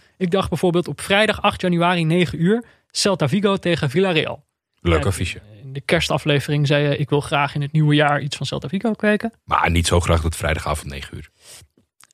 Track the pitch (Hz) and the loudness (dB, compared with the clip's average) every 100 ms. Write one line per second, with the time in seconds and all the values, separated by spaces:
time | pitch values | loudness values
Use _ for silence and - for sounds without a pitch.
0 | _ _ 185 190 - 170 185 170 175 143 | _ _ -2 0 0 0 0 0 -2 -8
1 | - 202 214 202 202 - 185 175 170 180 | 0 2 2 2 -2 -2 -2 0 2 2
2 | 160 175 170 - 170 226 240 _ _ - | 2 2 0 0 0 0 -2 _ _ -2
3 | 208 185 151 185 202 196 180 170 147 151 | -2 0 0 2 0 0 0 0 0 0
4 | 190 160 - - _ _ _ _ 87 82 | 2 0 -2 -6 _ _ _ _ 0 2
5 | 76 92 90 - 101 104 135 135 - 175 | 0 -2 -6 -8 -18 -20 -14 -12 -2 0
6 | - 151 151 143 - 147 143 147 147 143 | 0 -2 2 0 2 0 2 2 2 0
7 | 147 143 - 147 143 151 143 156 151 147 | 0 0 0 0 0 -2 -2 0 4 4
8 | 147 147 143 - 143 143 139 190 226 214 | 4 2 -2 -6 -6 -6 -6 -4 -4 -2
9 | 214 208 226 - - - - 85 85 87 | 0 0 -2 -10 -2 0 2 2 2 2
10 | 82 82 80 - 78 73 73 73 73 69 | 2 0 0 -4 -4 -4 -4 -6 -6 -12
11 | - - 73 _ - - - _ _ _ | -12 -16 -18 _ -20 -20 -20 _ _ _
12 | - | -20